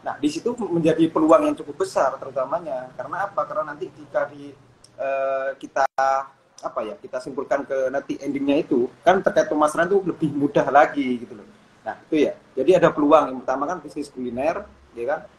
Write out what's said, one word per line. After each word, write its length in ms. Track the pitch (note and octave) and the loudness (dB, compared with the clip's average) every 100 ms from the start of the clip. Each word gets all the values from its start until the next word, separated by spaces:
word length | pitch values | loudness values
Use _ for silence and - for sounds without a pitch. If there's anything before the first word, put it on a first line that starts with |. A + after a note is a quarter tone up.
Nah, 160 | C#3 - | -8 -4
di 80 | D3 | -4
situ 160 | D#3+ A#3 A#3+ | -4 -6 -6
menjadi 560 | F#3+ E3+ D#3+ D#3 D#3+ | -2 0 2 2 2
peluang 320 | E3+ D#3 D#3+ D3+ | 2 6 6 4
yang 100 | D3 | -2
cukup 300 | - C#3+ - | -10 -6 -4
besar 320 | G3+ C#3 C3 | 0 0 -2
terutamanya. 720 | C#3 C3 C3 E3 E3 B2+ B2+ - | -8 -6 -4 -4 -6 -10 -10 -12
Karena 320 | B2 F3 G3+ | -10 -6 -4
apa? 160 | - G3 | -4 -4
Karena 240 | D3 D3+ | -4 -6
nanti 140 | D3 F3+ | -8 -12
jika 320 | D#3 C#3+ D3+ C#3+ | -14 -6 -4 -4
di, 160 | D3 C#3+ C3+ _ _ _ - | -8 -18 -20 _ _ _ -8
eh, 520 | C3+ C3+ C3+ C3+ C3+ C3+ | -4 -2 -2 -2 -4 -8
kita, 240 | - C#3+ C3+ - C3+ C3+ C3+ _ _ - | -6 0 0 2 2 0 -2 _ _ -12
apa 160 | D#3+ C3 | -8 -6
ya, 160 | A2 G2+ | -8 -10
kita 240 | - B2+ | -10 -10
simpulkan 480 | D3 C3+ C3 C#3+ C3+ | -8 -8 -2 -2 -2
ke 240 | C3+ C3 | -2 -2
nanti 240 | C#3 - C#3+ | -4 -6 -8
endingnya 480 | C#3+ C#3 C#3 C#3+ F3+ | -4 -2 2 2 2
itu, 240 | C3 A#2+ - E3 | 0 0 0 2
kan 160 | F#3+ | 4
terkait 240 | - D#3+ D3+ | 2 0 0
pemasaran 400 | D3+ D3+ D#3 F3 | 2 2 2 2
itu 160 | G3 | 2
lebih 320 | F3+ D3+ D3+ | 0 -2 -2
mudah 320 | C#3+ C#3 E3+ C#3 | 0 0 2 4
lagi 480 | C3+ D#3+ D3 B2+ B2 | 6 4 2 -2 -4
gitu 160 | A#2+ A2 | -6 -16
loh. 80 | G#2 - _ _ A2 | -20 -20 _ _ -12
Nah, 160 | G2+ _ | -12 _
itu 160 | D#3 C3 | 2 2
ya. 80 | - _ - | 0 _ 0
Jadi 240 | C3 F3+ | 4 6
ada 80 | D#3+ | 6
peluang. 400 | D#3 D3 D#3 C#3 | 4 6 6 4
Yang 100 | C3 B2 | -6 -4
pertama 180 | C3 D3 | -4 -4
kan 80 | F3+ | -6
bisnis 320 | D3 D3+ - | -10 -10 -10
kuliner, 560 | B2+ B2 A#2+ D3 G3 G#3 - _ A#2 | -8 -8 -2 -2 -2 -10 -20 _ -8
ya 80 | A#2+ | -4
kan? 140 | D#3 - | -4 -8